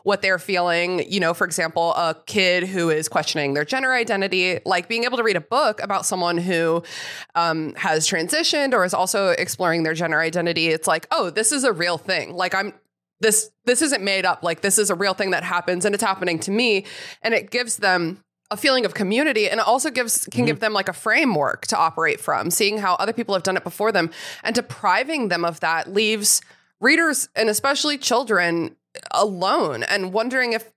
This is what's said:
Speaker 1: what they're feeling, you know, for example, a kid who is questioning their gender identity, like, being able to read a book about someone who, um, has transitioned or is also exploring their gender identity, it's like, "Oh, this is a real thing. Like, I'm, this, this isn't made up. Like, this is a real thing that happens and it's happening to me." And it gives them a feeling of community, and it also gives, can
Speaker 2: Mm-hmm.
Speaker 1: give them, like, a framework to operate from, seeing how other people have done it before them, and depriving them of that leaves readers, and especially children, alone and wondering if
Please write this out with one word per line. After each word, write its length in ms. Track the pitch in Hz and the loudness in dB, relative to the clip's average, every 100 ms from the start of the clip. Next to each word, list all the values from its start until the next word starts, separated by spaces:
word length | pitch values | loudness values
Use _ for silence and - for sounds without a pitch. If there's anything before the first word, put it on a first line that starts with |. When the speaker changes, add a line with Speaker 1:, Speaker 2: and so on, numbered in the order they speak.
Speaker 1:
what 160 | 196 202 | 0 2
they're 180 | 190 185 | 2 0
feeling, 640 | 190 180 175 170 175 180 - | 0 0 2 2 2 0 -2
you 80 | 190 | 0
know, 140 | 165 | 0
for 140 | 170 180 | 2 0
example, 460 | 165 165 170 170 | 0 -2 0 0
a 200 | 156 165 160 - | 2 0 -2 -4
kid 380 | 208 185 180 | 0 4 2
who 260 | 185 190 170 | 0 0 0
is 180 | 156 160 | 0 0
questioning 460 | 175 156 160 143 | -2 -2 -2 -2
their 100 | 143 | -2
gender 280 | 156 262 262 | -2 -2 0
identity, 680 | 254 233 196 196 185 185 175 165 | 0 0 0 0 0 0 0 0
like, 200 | 180 180 | -2 0
being 180 | 233 | -2
able 120 | 240 247 | -2 0
to 80 | |
read 120 | 226 180 | 0 0
a 40 | |
book 420 | - 247 277 214 | 0 0 2 0
about 220 | 202 196 196 | -4 -2 -2
someone 300 | 185 175 170 | -2 0 0
who, 480 | 180 170 165 165 165 - - - - | 0 0 2 0 -2 -12 -12 -14 -6
um, 400 | 170 170 160 156 - | -2 0 0 -4 -4
has 300 | 190 156 156 | 0 0 0
transitioned 680 | 175 175 302 320 302 269 | -2 -2 0 0 0 2
or 100 | 240 | 2
is 80 | 185 | 2
also 340 | - 185 202 196 | 0 0 2 2
exploring 520 | 170 180 - 180 165 | 0 -2 -2 0 2
their 120 | 160 | 0
gender 260 | 160 170 156 | 0 0 0
identity, 480 | 165 175 170 165 160 | 0 0 0 0 0
it's 180 | 156 175 | 0 0
like, 200 | 160 - | 0 0
"Oh, 200 | 320 185 | -2 0
this 200 | 170 226 | 0 0
is 140 | 294 | 2
a 80 | 254 | 0
real 240 | 170 175 165 | 0 0 -2
thing. 360 | - 180 92 | -2 -4 -2
Like, 200 | 180 180 | -4 -2
I'm, 200 | 190 202 - _ _ _ - | -2 -4 -8 _ _ _ -2
this, 300 | 220 208 - _ | 2 2 -2 _
this 160 | - 247 | 0 2
isn't 240 | 311 190 | 2 0
made 220 | 196 190 180 | 0 0 0
up. 160 | 165 | 0
Like, 180 | 185 165 | -2 -2
this 160 | 202 202 | 0 2
is 120 | 202 | 2
a 40 | |
real 200 | 175 196 | 0 0
thing 160 | 185 190 | 0 0
that 120 | 175 | -2
happens 440 | 180 180 180 180 202 | -2 -4 -2 0 0
and 80 | |
it's 100 | 202 | 0
happening 340 | 214 190 180 165 | 0 0 -2 -2
to 100 | 196 | -2
me." 340 | 208 247 196 196 - - - | 0 2 2 -2 -16 -16 -8
And 100 | 226 | -2
it 180 | 226 196 | 0 0
gives 280 | 247 240 - | -4 -4 0
them 440 | 202 185 165 185 _ _ - | 2 2 0 -6 _ _ -12
a 80 | 214 | -2
feeling 280 | - 262 | 2 2
of 100 | 208 | 2
community, 560 | - 190 226 302 220 202 | 0 0 2 2 2 0
and 80 | 220 | 0
it 80 | 208 | 2
also 240 | 262 302 | 2 2
gives, 340 | 247 233 - - | -2 -2 -2 -4
can 40 | 240 | -2
Speaker 2:
Mm-hmm. 40 | 233 | 0
Speaker 1:
give 140 | 214 | 0
them, 120 | 220 | -2
like, 160 | 208 190 | -2 -4
a 40 | |
framework 720 | 175 220 240 285 160 135 - - | -4 0 2 2 2 0 -2 -4
to 100 | - | 0
operate 440 | 165 160 160 - | 0 2 -2 -2
from, 280 | - 139 147 | -2 -2 0
seeing 300 | 175 202 214 | 0 0 0
how 160 | 196 | 0
other 180 | 180 202 | 0 0
people 220 | 240 226 | -2 -2
have 80 | 190 | -2
done 140 | 196 185 | 0 -2
it 80 | |
before 260 | 180 - 208 | -4 -2 0
them, 180 | 202 165 - - - | 2 0 -4 -16 -8
and 100 | - | -4
depriving 760 | 233 247 - 196 190 269 320 220 | -2 -4 -4 2 2 2 -2 0
them 140 | 175 | 0
of 140 | 170 160 | -2 -2
that 320 | 160 165 - | -2 -2 -2
leaves 500 | 196 220 220 202 - - - _ - | 0 2 2 0 0 -2 -20 _ 0
readers, 480 | 226 320 330 262 - | 2 4 4 0 -4
and 140 | 190 226 | 0 0
especially 500 | 214 269 285 294 294 | 2 0 0 0 -2
children, 800 | - 240 240 196 170 170 160 - _ - - | 0 0 2 2 2 0 -2 -8 _ -20 -6
alone 720 | 147 208 185 190 302 175 120 | 0 0 0 0 2 0 -2
and 300 | - 196 185 | -2 -2 -2
wondering 400 | 202 233 254 240 | -2 -2 0 0
if 180 | 226 - | -2 -6